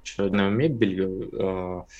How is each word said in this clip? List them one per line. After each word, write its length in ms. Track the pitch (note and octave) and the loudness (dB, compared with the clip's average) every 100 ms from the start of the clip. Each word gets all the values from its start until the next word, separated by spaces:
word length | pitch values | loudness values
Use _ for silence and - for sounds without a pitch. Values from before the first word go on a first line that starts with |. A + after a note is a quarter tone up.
еще 220 | - - G2 | -10 -2 0
одной 240 | G2+ G2 | 2 2
мебелью, 800 | A2 D#3+ A#2 G#2+ F#2 F#2+ F#2+ - - F#2+ F#2+ F2+ F2+ | 4 2 2 2 2 -2 -2 -6 -4 -2 -2 -4 -8
а, 40 | - | -10